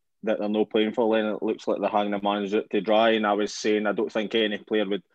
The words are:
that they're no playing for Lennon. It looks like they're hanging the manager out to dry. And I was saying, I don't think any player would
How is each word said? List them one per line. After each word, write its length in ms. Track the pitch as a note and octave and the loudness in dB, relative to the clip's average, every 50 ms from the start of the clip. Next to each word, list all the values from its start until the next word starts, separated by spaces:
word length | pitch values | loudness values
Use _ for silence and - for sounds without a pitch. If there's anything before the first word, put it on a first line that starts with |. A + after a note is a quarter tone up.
| _ _ _ _ - | _ _ _ _ -4
that 160 | A2 G#2+ - | -2 -2 -2
they're 100 | - G#2+ | -2 -2
no 160 | G#2 G#2+ G#2+ | 0 0 0
playing 280 | G#2 - A2+ A2 A2 G#2+ | 0 2 2 2 2 2
for 120 | - A#2+ | 0 2
Lennon. 300 | A2 A2 A2 G#2+ G#2+ G#2 | 2 2 2 0 0 -2
It 80 | - - | -4 -4
looks 240 | G#2+ A2 - - - | -4 -4 -4 -4 -4
like 120 | G#2+ - | -4 -2
they're 100 | G2+ G2+ | -2 0
hanging 220 | G2+ G#2+ G#2 G#2 | 0 0 0 0
the 100 | G#2 G2+ | -2 -2
manager 380 | G2 G#2 G2+ G#2 G2+ G2 G2 G#2+ | -2 0 0 0 -2 -2 -2 -2
out 100 | - - | -2 -2
to 100 | - G#2+ | -2 -2
dry. 300 | F#2+ F#2 G#2+ G#2+ A2 A2+ | 0 2 4 4 4 4
And 160 | A2+ A2+ A2 G#2 | 4 2 2 2
I 60 | G#2 | 2
was 200 | G2+ G#2+ G2+ - | 0 0 -2 -4
saying, 320 | - - A#2 G#2+ G#2+ G#2 | -4 -2 0 0 0 0
I 60 | G#2+ G2+ | 0 0
don't 180 | F#2+ A2+ G2+ | -2 -2 -2
think 220 | - A2+ G#2+ G2 - | -2 -4 -4 -2 0
any 240 | A#2 A2 G#2+ G#2 G2 | 0 0 0 0 -4
player 300 | F#2+ - A2+ G#2+ G#2+ F#2+ | -6 -2 -2 0 0 0
would 160 | G2+ G2+ - _ | -2 -4 -6 _